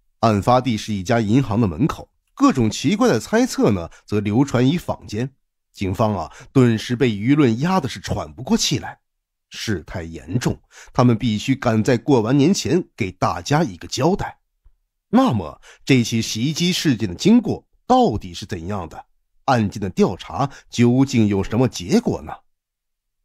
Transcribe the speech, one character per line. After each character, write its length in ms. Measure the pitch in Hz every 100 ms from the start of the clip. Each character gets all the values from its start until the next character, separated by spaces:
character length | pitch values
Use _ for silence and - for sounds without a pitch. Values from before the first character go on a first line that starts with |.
| _ -
案 220 | 113 104
发 180 | 95 123
地 160 | 127 107
是 160 | -
一 80 | 101
家 200 | 90 117
银 200 | 104 123
行 200 | 123 101
的 80 | 110
门 180 | 78 139
口， 240 | - - _ _
各 180 | - 277
种 160 | 139 110
奇 280 | - 143 202
怪 100 | 247
的 140 | 123
猜 260 | - 220 254
测 240 | - 208
呢， 180 | 98 82 -
则 140 | - 107
流 260 | 104 107
传 240 | 139 123 127
于 80 | 170
坊 300 | - - 95
间。 240 | 107 131 _ _ _ _
警 220 | - 95
方 220 | 98 110 101
啊， 160 | 78 - -
顿 240 | 139 123 110
时 200 | - 123
被 140 | 131
舆 260 | 101 110 147
论 240 | 135 113
压 180 | 165 190
的 100 | -
是 120 | 101
喘 320 | - - 78
不 100 | 76
过 140 | 135 220
气 240 | - 123
来。 180 | - - _ _ _ _ _
事 340 | - - 92 73
态 160 | 95
严 340 | 82 80 67 110
重， 240 | 160 - _ - -
他 120 | -
们 120 | 123 117
必 220 | 127 107
须 160 | -
赶 300 | 131 123 113
在 120 | 110 120
过 240 | - 131
完 160 | 107 143
年 160 | 143
前 320 | 196 104 165 - -
给 160 | 95
大 280 | - 113 87
家 220 | 87 143
一 140 | 165 87
个 100 | -
交 300 | - 147 196
代。 240 | - - _ _ _ _ _ _ -
那 220 | 233 269
么， 280 | 113 78 - - -
这 180 | - 135
起 180 | 113 117
袭 320 | 113 110 131
击 200 | 151 175
事 240 | 180 160 113
件 120 | 107
的 60 |
经 260 | 85 185 233
过 240 | 208 185 _ _ -
到 320 | 254 226 104
底 160 | 92
是 100 | 85
怎 220 | - 95 85
样 220 | 104 87
的？ 180 | - - _ _ _
案 240 | - 123 104
件 100 | -
的 120 | 98
调 260 | - 190 90
查 340 | - 82 139 - _
究 340 | - 120 123
竟 220 | 135 127 104
有 180 | 98
什 120 | 92 107
么 120 | 127
结 320 | - 90 202
果 200 | - 98
呢？ 100 | 76 - _ _ _ _ _ _ _ _